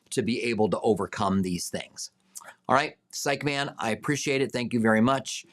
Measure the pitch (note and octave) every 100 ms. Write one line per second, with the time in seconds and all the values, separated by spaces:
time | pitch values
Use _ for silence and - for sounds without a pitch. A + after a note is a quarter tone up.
0 | - - A2+ A#2+ A#2 G#2+ G#2+ A2 A#2+ G2
1 | F#2+ - G2+ F#2+ F#2 F2 - E2+ - -
2 | - _ _ - - - - B2+ D3+ -
3 | _ - D3 C#3 C#3+ C#3+ C#3+ - A#2 -
4 | - - D3+ C3+ B2 B2 A#2 A#2+ A2 A2
5 | A#2+ C3+ - - -